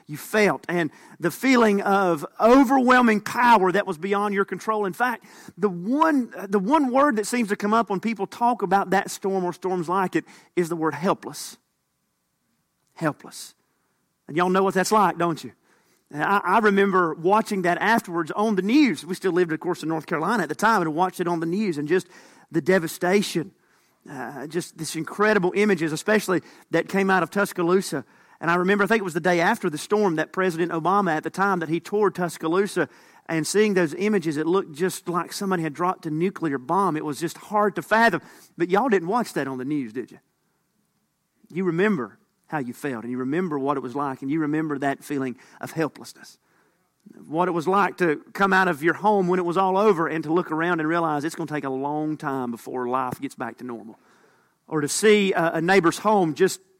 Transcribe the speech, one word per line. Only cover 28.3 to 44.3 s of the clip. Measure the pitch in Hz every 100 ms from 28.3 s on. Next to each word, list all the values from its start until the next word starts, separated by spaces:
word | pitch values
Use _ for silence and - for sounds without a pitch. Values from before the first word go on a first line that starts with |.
| _
And | 160
I | 175
remember, | 180 202 202
I |
think | 226
it |
was | 190
the | 160
day | 165 175
after | 175 226 185
the | 151
storm | - 208 208 156
that | 151
President | - 185 160 175
Obama | 165 160 196 190
at | 156
the | 120
time | - 196 185
that | 160
he | 165
toured | - 202 202 -
Tuscaloosa | 180 - 160 175 202 - 143 - _ _ -
and | 160 151
seeing | 196 214
those | 185 170
images, | 147 208 208 160 147
it | 156
looked | 185 190
just | 143 185 - -
like | 175 170
somebody | - 196 185
had | 160
dropped | 139 180 185 165
a |
nuclear | 156 180 190 170 139
bomb. | 127 175 196 151
It | 151
was | 127
just | 160 -
hard | - 208 208 175
to |
fathom. | 151 214 233 165 - - - -
But | 170
y'all | 185 262
didn't | 190 165
watch | 233 220
that | - 135
on | 131
the | 127
news, | 151 120
did | 113 110
you? | - _ _ _ _ _ _ _ _ _ _ _ _ _
You | 156 190
remember | 165 208 185 113 - _ _ _
how | 156
you | 123
felt, | 120 147 120
and | 117
you | 127
remember | 127 156 185 147
what | 135 143
it |
was | 127 127
like, | 143 131
and | 135